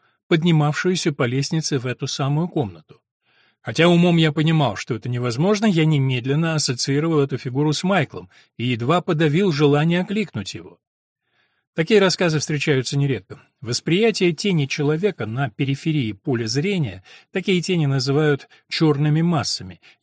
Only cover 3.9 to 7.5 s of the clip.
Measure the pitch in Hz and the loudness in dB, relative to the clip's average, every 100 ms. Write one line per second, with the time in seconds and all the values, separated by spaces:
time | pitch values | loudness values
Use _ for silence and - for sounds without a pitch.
3.9 | 175 175 170 160 151 156 160 135 98 - | 6 4 4 2 2 2 2 2 -2 -6
4.9 | 110 123 123 123 117 180 208 220 165 156 | -6 -4 -4 -4 0 0 2 2 2 4
5.9 | 151 131 127 127 147 165 156 - 120 - | 2 2 0 0 0 0 0 -2 -2 -2
6.9 | 139 165 156 143 127 135 | -2 2 2 0 -2 -4